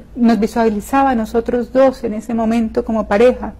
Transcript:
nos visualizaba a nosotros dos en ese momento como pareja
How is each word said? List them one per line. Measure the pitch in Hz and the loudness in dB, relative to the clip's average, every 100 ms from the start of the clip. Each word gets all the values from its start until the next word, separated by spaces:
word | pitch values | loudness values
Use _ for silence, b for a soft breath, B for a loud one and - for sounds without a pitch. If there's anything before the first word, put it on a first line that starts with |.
| - 277 | -6 0
nos | 233 226 | 2 2
visualizaba | 220 240 226 208 - 277 269 | 0 0 0 0 -2 0 2
a | 240 | 0
nosotros | 220 233 233 247 233 | -2 -4 -2 -4 -2
dos | 254 269 262 | 2 2 2
en | 226 | -6
ese | 214 - 226 | -6 -6 -2
momento | 220 233 220 - 240 | 0 0 -2 -4 -2
como | 220 208 | -2 0
pareja | 208 247 247 214 - | 2 4 2 -4 -14